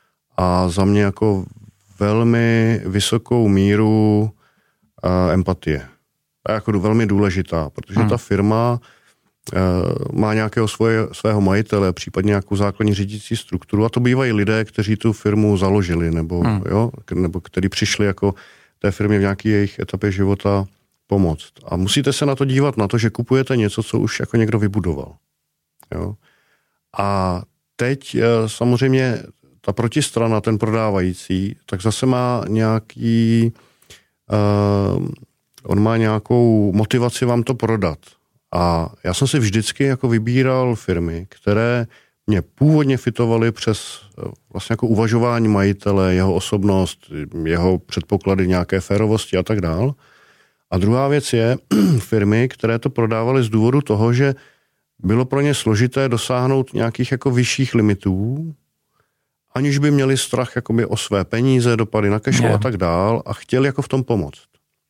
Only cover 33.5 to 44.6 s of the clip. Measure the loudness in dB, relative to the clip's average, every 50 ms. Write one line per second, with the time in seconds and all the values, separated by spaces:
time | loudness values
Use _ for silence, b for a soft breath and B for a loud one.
33.5 | -2 b b b b b b b b b b b b b _ _ -2 0 2 2
34.5 | 2 2 2 2 2 0 0 0 -2 -2 -4 -6 -8 -12 -18 _ _ _ _ _
35.5 | _ -20 _ -4 0 2 2 2 2 2 2 0 0 -2 -2 0 2 4 4 4
36.5 | 4 4 2 2 2 0 0 2 0 0 0 0 -2 -2 0 0 0 0 0 -2
37.5 | -2 -2 0 -2 0 0 0 -2 -4 -6 -12 -20 _ _ _ _ _ _ _ _
38.5 | -4 -2 0 0 0 0 -2 -4 -8 _ _ -6 -2 -2 -2 0 0 0 0 2
39.5 | 0 0 -2 -2 -2 -2 0 0 0 0 0 0 0 0 0 0 0 2 2 2
40.5 | 2 0 0 0 -2 -4 -2 -2 -2 -2 -2 -4 -4 -6 -10 -12 -18 _ _ 0
41.5 | 0 2 2 0 0 -2 -2 -6 b b b b b b _ 0 0 0 0 -4
42.5 | _ _ 2 4 4 4 4 2 0 0 -2 -4 -2 0 0 0 2 2 0 0
43.5 | -2 -2 -2 -4 -4 -4 -6 -14 -18 -18 -20 -20 _ -14 -14 -14 -14 -16 _ _
44.5 | -12 -12